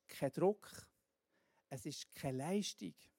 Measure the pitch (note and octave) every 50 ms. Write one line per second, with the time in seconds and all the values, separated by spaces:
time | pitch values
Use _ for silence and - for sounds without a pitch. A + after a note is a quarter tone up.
0 | _ - - - - C3+ - - E3 F#3+ G#3 - - - - - - - _ _
1 | _ _ _ _ _ _ _ _ _ _ _ _ _ - - B2+ - D#3+ C#3 -
2 | - - - - - C#3 C3 B2+ C3+ E3 F#3+ G#3 F#3+ - - - G#2 F2 - _
3 | - - _